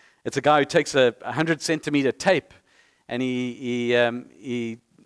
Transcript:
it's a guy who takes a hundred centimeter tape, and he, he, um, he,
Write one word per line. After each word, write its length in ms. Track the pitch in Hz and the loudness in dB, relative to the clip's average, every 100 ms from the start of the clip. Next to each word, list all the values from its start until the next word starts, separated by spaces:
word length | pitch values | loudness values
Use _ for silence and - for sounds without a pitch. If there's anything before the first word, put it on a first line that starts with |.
| _ _ | _ _
it's 140 | 120 143 | -8 -2
a 20 | |
guy 200 | 143 151 | 4 4
who 40 | |
takes 300 | 139 165 147 | 4 0 0
a 200 | 139 123 - | 4 2 2
hundred 360 | 113 123 165 156 | -6 -4 -2 -2
centimeter 500 | - 156 156 147 131 | -2 -4 -2 0 0
tape, 440 | - 196 180 - _ _ _ _ _ - | 0 0 0 -2 _ _ _ _ _ -10
and 160 | 123 | -6
he, 300 | 127 123 123 | -4 -4 -6
he, 420 | 120 123 123 120 120 | -6 -6 -4 0 2
um, 340 | 120 120 - | 2 0 -10
he, 440 | - 131 120 117 113 _ _ | -16 -8 -6 -6 -10 _ _